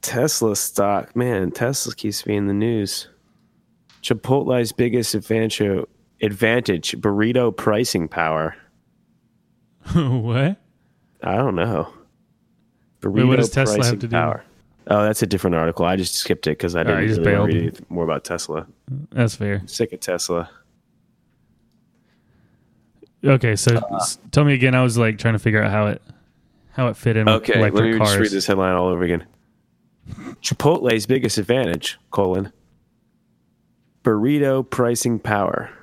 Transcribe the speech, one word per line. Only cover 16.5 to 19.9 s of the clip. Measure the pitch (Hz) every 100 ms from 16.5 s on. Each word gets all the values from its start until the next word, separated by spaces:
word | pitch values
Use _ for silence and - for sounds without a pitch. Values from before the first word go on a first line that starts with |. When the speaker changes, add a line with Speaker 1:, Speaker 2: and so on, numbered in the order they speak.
| 76
Speaker 1:
'cause | 87 85
I |
Speaker 2:
Oh, | 82
Speaker 1:
didn't | 95
Speaker 2:
you | 104
just | 107
Speaker 1:
really | 82 82
wanna | 82
Speaker 2:
bailed. | 82
Speaker 1:
read | 82 -
any | -
more | 87
about | 82 71
Tesla. | - 85 - 78 82 _ - 131 151
Speaker 2:
That's | - 117 -
fair. | 104 98
Speaker 1:
I'm | 92
sick | - 113